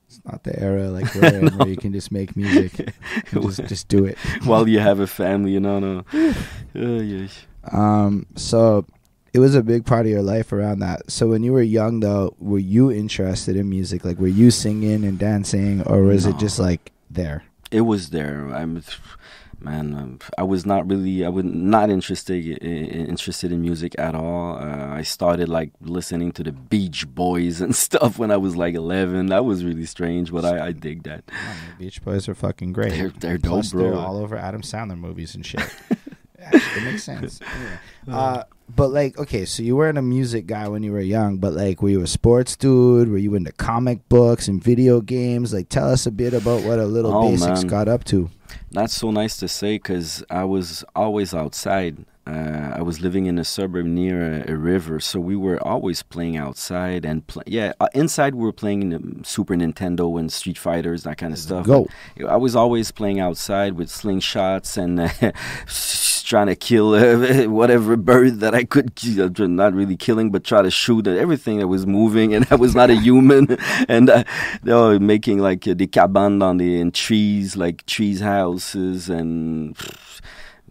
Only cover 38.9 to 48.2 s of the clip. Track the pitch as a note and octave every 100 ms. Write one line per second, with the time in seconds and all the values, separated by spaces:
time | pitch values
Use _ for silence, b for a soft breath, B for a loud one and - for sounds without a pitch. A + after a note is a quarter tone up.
38.9 | C#3+ C#3 - C#3+ A2 F#2 - A2+ C3 D#3
39.9 | D3 B2+ B2+ B2+ A#2 F2 G#2+ G#2+ G#2+ G#2+
40.9 | G#2 F#2+ A2 G#2 F#2+ F#2+ D#2+ G2 F2+ G2+
41.9 | G2 E2+ - A#2 A#2+ B2+ - C#3 B2+ B2
42.9 | A#2+ A#2 G2 G2+ G2+ D#2+ - - A#2 B2+
43.9 | A#2+ - B2 A#2 A#2 - F#2+ A2+ A#2+ B2+
44.9 | A#2+ G2+ B2+ B2 A#2+ A#2+ G#2 F2 C#3+ C#3
45.9 | B2+ C3 G#2 A#2+ A#2+ A2 A#2 G2+ A#2 G#2
46.9 | A2+ A2+ G#2 A2+ F2+ F2 F#2 F#2 G#2 G#2+
47.9 | A#2+ - G2